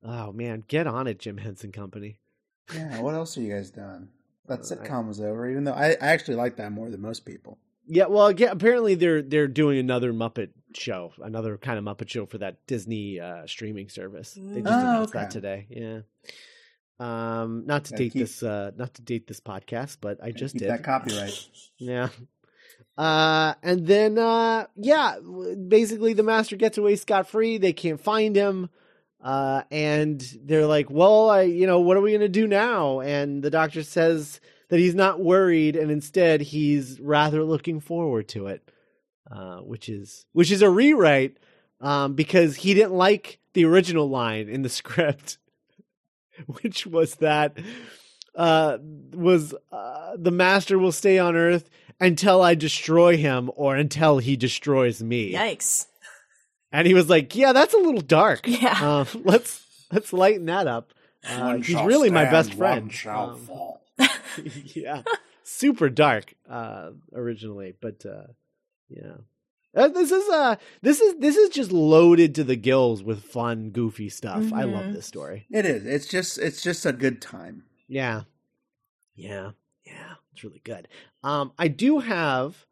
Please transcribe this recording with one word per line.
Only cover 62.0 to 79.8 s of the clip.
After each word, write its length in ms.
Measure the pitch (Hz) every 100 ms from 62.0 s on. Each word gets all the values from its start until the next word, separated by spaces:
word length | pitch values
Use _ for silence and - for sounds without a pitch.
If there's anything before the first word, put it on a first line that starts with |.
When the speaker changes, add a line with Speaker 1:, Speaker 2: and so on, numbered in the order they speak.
| 262
Speaker 1:
my 120 | 170 143
Speaker 2:
stand, 40 |
Speaker 1:
best 180 | 160 113
Speaker 2:
one 60 | 101
Speaker 1:
friend." 360 | - 120 107
Speaker 2:
shall 360 | - 110 107 104
Speaker 1:
Um, 80 | -
Speaker 2:
fall. 420 | 117 - 117 - _ _
Speaker 1:
<laughs> 460 | 262 - - - 151 139 143
yeah. 360 | - - 139 117 160 _ _
Super 460 | - - 262 247 151
dark, 460 | 120 147 113 - _ _
uh, 440 | 120 113 104 82 143 _
originally, 640 | - 120 113 110 101 95 92
but, 240 | 113 98 101
uh, 220 | 98 104 123 _ _ _ _ _
yeah. 280 | - - - 110 _ _ _ _ -
Uh, 120 | 277
this 240 | 359 320
is, 180 | 381 403
uh, 260 | 330 269 208 - _
this 180 | 233 294
is, 140 | 440 339
this 180 | 285 294
is 120 | 415
just 220 | 285 220
loaded 640 | 180 151 156 170 170 165 143
to 80 |
the 120 | 139 127
gills 460 | 107 131 127 110
with 200 | 101 107
fun, 480 | - 123 117 113 110
goofy 380 | 101 117 104 104
stuff. 440 | - 113 95 220
I 100 | 220
love 200 | - 202 190
Speaker 3:
Mm-hmm. 80 |
Speaker 1:
this 140 | 208 -
story. 400 | - 71 98 104
Speaker 2:
It 160 | 214 190
is. 200 | 123 101
It's 180 | 143 -
just, 300 | 185 180 -
it's 240 | 165 147
just 240 | 180 170 170
a 80 |
good 260 | 131 131 127
time. 440 | - 92 92 - _ _ _
Speaker 1:
Yeah. 360 | 131 131 110 104 _ _ _ _ _ _ _ _ _
Yeah. 360 | 92 98 95 101 _ _